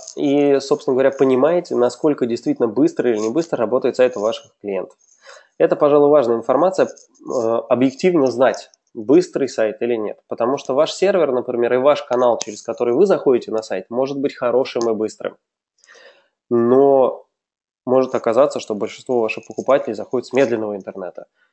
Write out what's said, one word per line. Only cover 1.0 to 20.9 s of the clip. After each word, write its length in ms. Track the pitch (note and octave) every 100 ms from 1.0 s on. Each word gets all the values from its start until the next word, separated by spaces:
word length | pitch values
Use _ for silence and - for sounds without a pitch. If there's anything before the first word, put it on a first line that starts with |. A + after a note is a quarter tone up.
| C3+
понимаете, 640 | C3+ C3+ B2+ D3 F3 E3+ B2
насколько 500 | A#2+ - D#3 C#3+ B2
действительно 420 | A2+ D3+ C#3+ A#2
быстро 420 | G#2+ E3 - B2
или 80 | G#2+
не 100 | A2
быстро 280 | D3 D#3+ B2+
работает 380 | G#2+ B2+ B2+ A#2+
сайт 200 | B2+ G#2+
у 40 |
ваших 300 | G#2+ A2+ - _
клиентов. 360 | G2+ F#2+ - _ _ _ - - _ -
Это, 160 | E3 F3+
пожалуй, 340 | D3 D3 C#3+
важная 280 | D3 A#2+ A2+
информация, 500 | A#2+ C3 F3+ F#3 B2
э, 20 | - _ _ - B2+ A2+ A#2 -
объективно 580 | A#2+ C3 C3 F#3 E3+ C3
знать, 440 | A#2 B2 G2 - _ _
быстрый 540 | A#2+ G#2+ D#3+ F3 D#3+ C3+
сайт 340 | - A2 G#2
или 140 | A#2+ A2+
нет. 240 | G#2 - -
Потому 300 | A#2 A#2 C#3
что 160 | -
ваш 200 | C3 D#3
сервер, 380 | - F#3+ G3 C#3
например, 420 | B2 A#2+ A#2+ A#2+
и 40 | B2+
ваш 260 | C#3 C#3
канал, 360 | - B2 B2 A2+
через 220 | - G#2
который 300 | - A2+ A#2+
вы 120 | C3 G3
заходите 460 | E3 C#3+ A#2+ -
на 100 | A2
сайт, 260 | - F#2+ -
может 280 | A#2+ C3+ C#3
быть 160 | C#3 -
хорошим 540 | B2 A#2+ C3 B2+ A#2
и 40 |
быстрым. 440 | G#2+ G#2+ - - - _ _ _ _ _ - - _ _ _ -
Но 760 | A#2+ A#2 C3 C#3 C3+ A#2+ - - _ _ _ _ _ -
может 300 | C3 B2+ B2
оказаться, 440 | A#2+ A2+ D3 B2+
что 160 | - G#2
большинство 460 | G#2+ - - A#2+
ваших 240 | A2 - -
покупателей 460 | A2 G#2+ C#3 - G#2
заходит 320 | - B2 -
с 60 |
медленного 420 | B2 B2+ A#2 G#2+ G2+
интернета 500 | G2